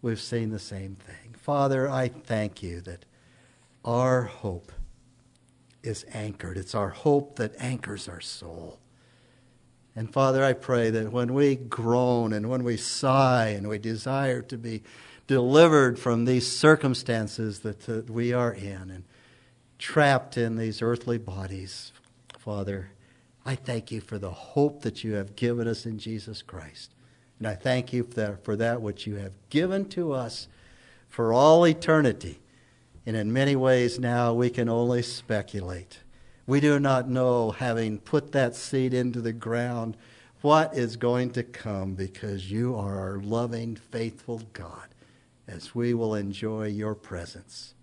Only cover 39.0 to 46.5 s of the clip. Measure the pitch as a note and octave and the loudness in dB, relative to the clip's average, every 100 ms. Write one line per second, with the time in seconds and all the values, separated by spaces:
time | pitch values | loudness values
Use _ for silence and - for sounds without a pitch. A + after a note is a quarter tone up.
39 | B2 A#2+ A#2 A2+ A#2 A#2 B2 A#2+ A2+ G#2+ | -2 -2 -6 -6 -4 -4 -2 -4 -6 -8
40 | - - - _ C#3+ D#3 D#3 C#3 A#2+ A2+ | -16 -20 -20 _ 4 6 4 0 -2 0
41 | A#2+ B2 B2 A#2+ A2+ - A2 G2+ F#2+ F#2+ | 0 0 0 -4 -8 -10 -8 -6 -4 -6
42 | F#2+ - G#2+ G2 F#2 G#2+ B2 A#2 G2+ G2 | -8 -8 -8 -8 -6 -4 -2 -2 -4 -6
43 | F#2+ G2 G2+ A2+ A#2+ A#2 A#2 A2 - A#2 | -6 -6 -4 -2 -2 -4 -8 -10 -10 -6
44 | A2+ A2+ - A#2 A2 - E2+ - - _ | -6 -8 -10 -10 -12 -16 -14 -16 -20 _
45 | _ _ _ _ - F2+ - A#2+ A#2+ A#2+ | _ _ _ _ -16 -16 -10 -2 0 0
46 | A2+ G#2+ G2+ G2 A2 | 0 -2 -4 -6 -6